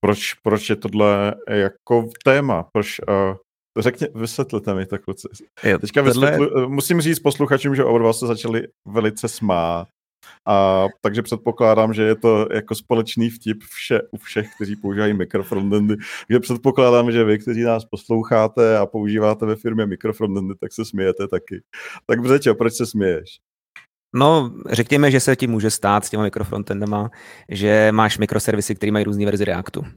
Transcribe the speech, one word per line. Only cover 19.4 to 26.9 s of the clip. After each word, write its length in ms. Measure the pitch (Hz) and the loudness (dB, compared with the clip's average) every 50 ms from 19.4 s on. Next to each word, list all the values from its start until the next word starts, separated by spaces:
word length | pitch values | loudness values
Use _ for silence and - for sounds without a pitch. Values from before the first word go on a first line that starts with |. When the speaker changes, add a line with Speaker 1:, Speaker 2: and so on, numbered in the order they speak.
| 113 | -2
Speaker 1:
ve 100 | 107 107 | -4 -4
firmě 300 | 110 - 120 113 110 110 | -2 -4 -4 -2 0 -2
mikrofrontendy, 680 | 104 92 87 - 110 104 - 113 101 95 98 95 95 98 _ | -2 -4 -4 -4 -6 -4 -2 -4 -4 -2 -4 -4 -6 -8 _
tak 120 | - 90 - | -12 -12 -8
se 120 | - 110 | -10 -10
smějete 420 | - - 98 95 92 90 - 98 98 | -8 -4 -2 0 0 0 -2 -4 -4
taky. 340 | - 90 - - 95 92 _ _ - - - - - - _ | -4 -6 -6 -8 -16 -16 _ _ -20 -18 -16 -16 -18 -18 _
Tak 160 | - 117 117 | -2 -2 0
Břeťo, 340 | 120 127 131 143 143 123 110 | 2 2 2 4 4 2 2
proč 180 | - 120 113 113 | 4 2 -2 0
se 120 | - 123 | -2 -6
směješ? 520 | 110 - 110 98 92 87 78 - - - _ _ _ _ _ _ _ _ - _ _ _ _ _ _ - | -4 -2 -2 0 0 0 -2 -4 -12 -20 _ _ _ _ _ _ _ _ -20 _ _ _ _ _ _ -2
Speaker 2:
No, 380 | 123 135 147 165 160 139 120 - - - - | 2 4 4 4 4 2 -2 -6 -12 -8 -4
řekněme, 420 | - 107 117 - 143 143 147 143 | -2 -2 0 2 2 4 4 4
že 80 | 131 131 | 4 4
se 160 | - - 135 | 2 2 0
ti 120 | 127 - 123 | 0 0 -2
může 240 | 117 110 101 110 | -2 0 0 -2
stát 340 | - - - 101 101 107 104 | -2 0 0 0 0 0 0
s 40 | - | -2
těma 140 | - 107 107 | -4 -2 -4
mikrofrontendama, 840 | 101 - - 104 95 - 104 101 - 104 98 104 104 | -2 -4 -4 -8 -6 -6 -8 -6 -6 -6 -6 -4 -4